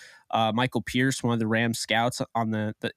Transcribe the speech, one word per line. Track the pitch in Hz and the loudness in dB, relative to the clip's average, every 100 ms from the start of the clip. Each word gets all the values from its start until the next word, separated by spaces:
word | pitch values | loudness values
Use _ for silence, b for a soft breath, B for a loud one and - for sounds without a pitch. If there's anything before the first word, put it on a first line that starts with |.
| B B B | B B B
uh, | 110 110 | 0 2
Michael | 107 127 120 | 2 0 -2
Pierce, | - 127 131 - | -2 0 2 0
one | 120 | 0
of | 117 | 0
the | 110 | 2
Rams | 113 117 113 | 2 0 -2
scouts | - 110 120 - - 117 | 0 2 2 -2 -4 -2
on | 113 | -2
the, | 110 107 - | -2 -4 -4
the, | 113 | -8